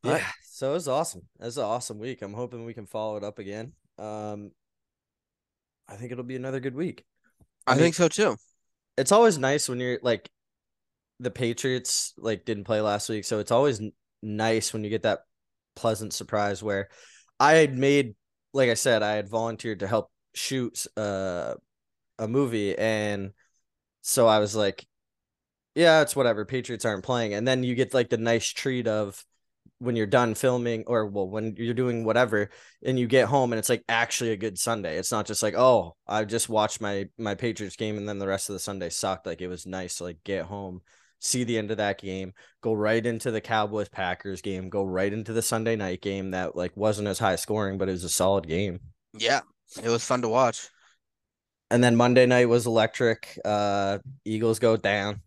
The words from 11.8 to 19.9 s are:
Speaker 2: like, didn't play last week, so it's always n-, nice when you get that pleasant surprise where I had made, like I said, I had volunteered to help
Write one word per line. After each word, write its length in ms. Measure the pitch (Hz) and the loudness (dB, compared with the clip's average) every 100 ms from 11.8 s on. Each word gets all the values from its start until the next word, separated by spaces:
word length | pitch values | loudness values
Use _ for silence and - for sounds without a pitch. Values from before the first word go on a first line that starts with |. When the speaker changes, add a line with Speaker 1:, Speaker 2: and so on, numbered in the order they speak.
| 123 - - - | -2 -4 -4 -6
Speaker 2:
like, 280 | 113 104 | -4 -4
didn't 200 | - 104 | -4 -8
play 160 | 101 107 | -2 0
last 280 | 107 104 - | 2 0 -2
week, 160 | 110 | -6
so 140 | 98 107 | -2 -4
it's 100 | 104 | 2
always 300 | 120 143 113 | 4 4 0
n-, 120 | 107 - _ _ | -6 -12 _ _
nice 500 | 107 104 110 110 - | -8 -2 2 2 0
when 120 | 110 | -6
you 60 | 104 | -4
get 120 | 101 | -2
that 180 | 110 98 _ _ _ _ _ - | 0 -2 _ _ _ _ _ -4
pleasant 360 | 113 107 107 | -2 -2 -6
surprise 480 | - - 107 104 101 | -10 -4 -2 -2 -2
where 260 | 107 98 98 - - - _ _ | -4 -4 -4 -14 -20 -20 _ _
I 160 | 139 | 6
had 220 | 160 151 127 | 6 6 2
made, 380 | 139 143 127 104 _ _ _ | 4 4 2 -6 _ _ _
like 160 | 135 127 | 2 2
I 40 | |
said, 280 | 113 135 113 | 2 2 2
I 120 | 104 107 | 2 -2
had 120 | 101 | -2
volunteered 520 | 113 113 110 120 101 | -4 -4 -6 -8 -6
to 60 | |
help 220 | 98 | 0